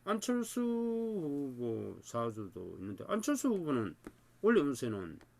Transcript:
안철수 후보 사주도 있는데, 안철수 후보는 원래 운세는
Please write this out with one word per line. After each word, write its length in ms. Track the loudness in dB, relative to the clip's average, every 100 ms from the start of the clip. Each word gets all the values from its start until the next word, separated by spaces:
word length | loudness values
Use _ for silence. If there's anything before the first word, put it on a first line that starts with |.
안철수 580 | -2 0 2 0 0 0
후보 1400 | 0 2 2 0 0 -2 -2 -2 -2 -2 -2 -2 -4 -8
사주도 760 | -6 -2 -2 -2 -6 -8 -10 -8
있는데, 240 | -8 -8 -2
안철수 420 | 0 0 0 2
후보는 460 | 2 2 0 0 -4 -14 -20 -20 2
원래 200 | 6 6
운세는 580 | 6 2 -2 -2 -6 -10 -18 _